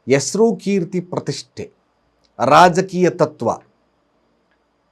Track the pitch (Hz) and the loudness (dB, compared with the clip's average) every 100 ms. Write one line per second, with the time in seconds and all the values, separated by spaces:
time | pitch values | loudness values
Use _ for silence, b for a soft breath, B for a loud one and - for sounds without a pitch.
0 | - 139 - 202 233 185 196 196 170 180 | -2 -2 0 0 0 0 -4 -4 -4 -8
1 | 175 131 - - - - - _ _ _ | -8 -8 -8 -10 -14 -16 -18 _ _ _
2 | _ _ _ - 120 147 180 170 185 180 | _ _ _ -6 2 6 6 4 -4 -2
3 | 170 - 147 - 113 - _ _ _ _ | 0 0 -2 -2 -6 -6 _ _ _ _
4 | _ _ _ _ _ _ _ _ _ | _ _ _ _ _ _ _ _ _